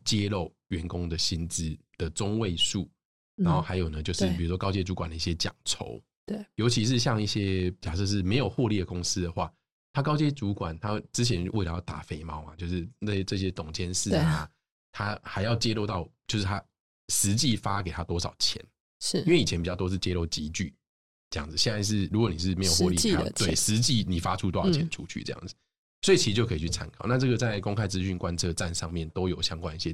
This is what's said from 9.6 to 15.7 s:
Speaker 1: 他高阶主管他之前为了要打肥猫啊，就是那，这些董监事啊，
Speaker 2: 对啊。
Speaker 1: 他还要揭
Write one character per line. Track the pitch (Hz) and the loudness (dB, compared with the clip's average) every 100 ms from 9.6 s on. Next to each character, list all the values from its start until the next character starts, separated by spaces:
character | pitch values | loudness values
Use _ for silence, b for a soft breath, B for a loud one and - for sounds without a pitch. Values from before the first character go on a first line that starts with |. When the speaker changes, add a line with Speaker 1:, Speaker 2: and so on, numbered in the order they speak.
| _ _ _ | _ _ _
Speaker 1:
他 | 143 | -2
高 | 143 151 | 2 2
阶 | 151 | 2
主 | 143 101 | 0 -2
管 | 101 87 82 | -2 -4 -6
他 | 104 107 - | -4 -4 -4
之 | - 120 | 0 2
前 | 92 90 | 2 0
为 | 107 85 | 0 -2
了 | |
要 | 85 | -2
打 | - 78 | -6 -10
肥 | - - | -10 -10
猫 | 80 76 78 | -8 -10 -12
啊， | 82 | -8
就 | 87 | -4
是 | 90 85 - | -2 -4 -6
那， | 104 101 | -2 -2
这 | 95 101 | 0 -2
些 | 95 | -2
董 | - 78 | -4 -6
监 | 80 90 | -6 -4
事 | 92 101 | -2 0
啊， | 92 | 2
Speaker 2:
对 | |
啊。 | 80 78 76 _ _ _ _ | 4 2 -4 _ _ _ _
Speaker 1:
他 | - 104 101 | -6 -6 -6
还 | - - | -6 -4
要 | 104 120 | 0 0
揭 | 120 | 0